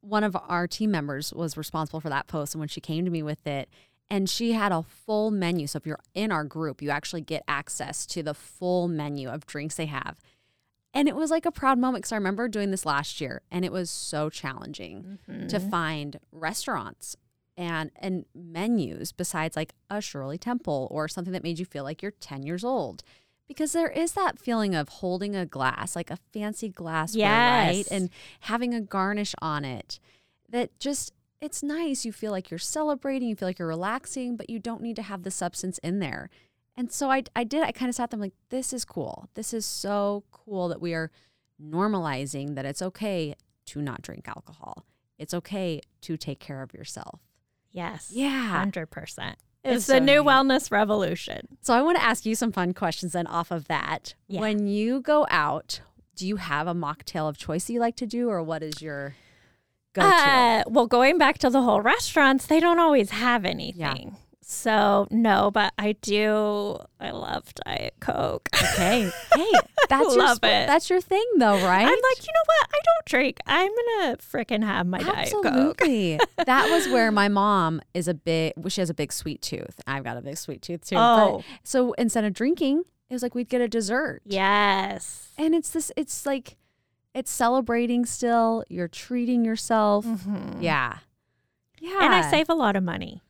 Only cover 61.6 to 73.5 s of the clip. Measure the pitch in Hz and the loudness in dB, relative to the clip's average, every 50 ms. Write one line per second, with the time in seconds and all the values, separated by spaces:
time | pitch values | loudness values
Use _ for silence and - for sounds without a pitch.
61.6 | 254 240 214 196 208 233 294 480 480 - - 320 285 269 269 269 - - 311 320 | 6 6 4 4 6 4 2 2 2 0 4 6 6 6 6 4 4 4 4 6
62.6 | 330 349 339 339 339 320 294 269 208 196 214 208 233 247 240 240 190 175 - - | 6 6 6 6 6 6 6 6 4 2 0 -2 2 2 2 2 2 -2 -4 -4
63.6 | - - 185 175 160 143 135 - - - 202 - - _ _ _ _ - - - | -6 -8 -8 -6 -4 -4 -4 -6 -10 -14 -18 -18 -20 _ _ _ _ -10 -10 -4
64.6 | - 233 220 214 208 208 202 202 202 - - 220 226 220 196 196 - 208 202 220 | 0 2 4 6 6 6 6 4 2 2 2 2 4 6 6 6 4 4 4 2
65.6 | 208 196 - - 214 208 208 _ - - 202 208 214 214 214 214 214 208 208 208 | 0 0 0 -2 -2 -2 -2 _ -2 0 0 2 2 2 2 2 2 0 0 -2
66.6 | 208 202 - - - - _ _ - - - - - - - - - - - - | -4 -6 -6 -8 -12 -16 _ _ -10 -10 -8 -8 -8 -6 -6 -6 -8 -10 -14 -14
67.6 | - - - - - 60 - _ - - - - - - - - _ - - - | -10 -8 -6 -6 -6 -8 -8 _ -6 -4 -2 -2 -2 -2 -4 -4 _ 0 2 2
68.6 | - - - - 175 180 220 247 220 180 170 - - - - 285 339 440 403 359 | 2 2 2 2 2 4 4 2 2 0 -4 -8 2 4 4 4 6 6 6 4
69.6 | - - _ - 571 440 - - - 403 254 - - 285 240 233 - 220 214 - | 4 4 _ 2 4 4 6 4 4 6 6 6 6 6 6 4 4 4 4 4
70.6 | - - 277 330 330 - 359 370 359 - 381 392 440 494 466 330 247 214 202 196 | 4 4 4 4 4 4 0 0 2 2 2 2 2 4 4 6 6 6 6 6
71.6 | 180 185 180 190 214 269 508 508 494 523 523 508 - - 640 659 640 - 659 622 | 4 4 4 6 6 6 4 6 4 2 2 2 -2 0 2 2 4 6 6 4
72.6 | 554 - - 587 640 659 659 659 640 - - 262 269 269 - - - - | 4 4 2 2 4 4 4 4 2 0 2 2 2 2 0 -4 -2 0